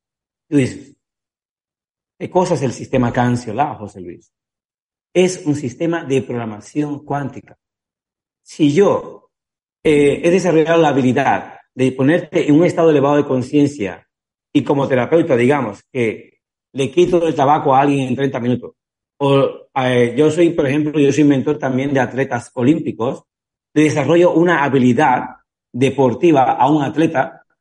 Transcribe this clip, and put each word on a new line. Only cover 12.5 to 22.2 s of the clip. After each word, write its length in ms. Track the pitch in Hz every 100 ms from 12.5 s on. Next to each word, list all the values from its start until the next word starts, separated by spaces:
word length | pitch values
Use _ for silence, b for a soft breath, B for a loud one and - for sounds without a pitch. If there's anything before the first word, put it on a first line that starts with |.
| 147
un 80 |
estado 260 | 175 180 165
elevado 280 | 147 135 147
de 80 | 143
conciencia 840 | 131 127 147 143 147 98 85 _ _ _ _ _
y 100 | 147
como 240 | 120 143 131
terapeuta, 480 | 127 117 165 165 123
digamos, 480 | 123 147 113 101 _
que 480 | 131 113 92 - _ _ _ _
le 180 | 127 131
quito 340 | 175 175 175 165
el 80 | 147
tabaco 380 | 139 151 147
a 80 | 135
alguien 260 | 143 143 127
en 80 | 123
treinta 240 | 139 127
minutos. 360 | 120 123 - - _ _ _ -
O, 500 | 139 139 113 - - 139
eh, 380 | 127 123 120 117
yo 140 | 151
soy, 220 | 156 170
por 160 | - 139
ejemplo, 300 | 151 151 147
yo 120 | 139
soy 120 | 131
mentor 340 | 147 135 147 147
también 360 | 135 127 139
de 60 | 135
atletas 500 | 117 120